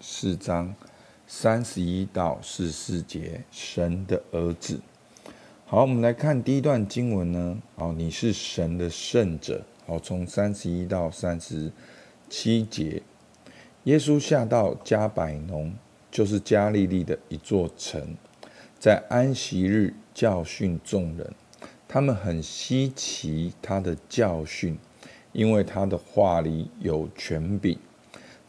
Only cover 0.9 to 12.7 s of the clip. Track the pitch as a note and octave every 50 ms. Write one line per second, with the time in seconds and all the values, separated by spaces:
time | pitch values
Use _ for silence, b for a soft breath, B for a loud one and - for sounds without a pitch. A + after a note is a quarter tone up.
0.9 | B B B B B B B - - - - A2+ A2 A#2 A#2 - - F#2+ F2+ F2
1.9 | F2+ F#2 F#2+ F#2+ - F#2 F2+ E2 C#2+ - - - - - F#2 E2 D2+ - - -
2.9 | - E2+ E2 - - E2 D#2+ F2 D#2+ - - - - - - - - - F2 E2+
3.9 | F2 F#2 F#2+ F2+ - - - - - E2 E2+ E2+ E2+ - - - D#2+ C2+ - -
4.9 | - B B B B B B B B B B B B B B - - G#2+ B2+ C3+
5.9 | B2+ A#2 A#2 A#2 A#2+ - - D3+ D3 B2+ - - C3+ C#3 C3 D3+ C#3 A2+ G#2 G2
6.9 | - A#2+ B2 A#2+ A2 F#2+ F2 F2 F2 F2 F2 F2 F2+ G#2+ - - - - D#2+ E2+
7.9 | E2 D#2+ E2 E2 D#2 - - - - - - - - - E2+ E2 E2+ F2 F2 E2+
8.9 | E2+ - - - - A#2+ A2 F2+ D#2+ D2 - - - G1+ - - - - - -
9.9 | E2+ E2 - - F2+ F2+ F2+ F2+ - G2+ G2+ G#2 G2+ G2+ - F2 E2+ F2 F2+ F2
10.9 | F#2+ F#2 E2+ D#2+ D#2+ - - F2+ E2+ E2 - - D#2 D#2 D#2 D#2 - B B B
11.9 | B B B B B B B - - - - A2 A2+ A#2 A2 A2